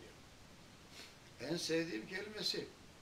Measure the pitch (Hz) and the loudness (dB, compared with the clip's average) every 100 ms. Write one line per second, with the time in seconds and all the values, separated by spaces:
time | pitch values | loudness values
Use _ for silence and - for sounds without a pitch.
0 | - - - - - - - - - - | -10 -12 -14 -14 -14 -14 -14 -14 -12 -12
1 | - - - - 131 170 - 165 165 220 | -12 -12 -12 -4 2 4 6 6 6 2
2 | 196 190 214 214 175 185 - - - - | 0 -2 0 2 4 4 2 -4 -14 -14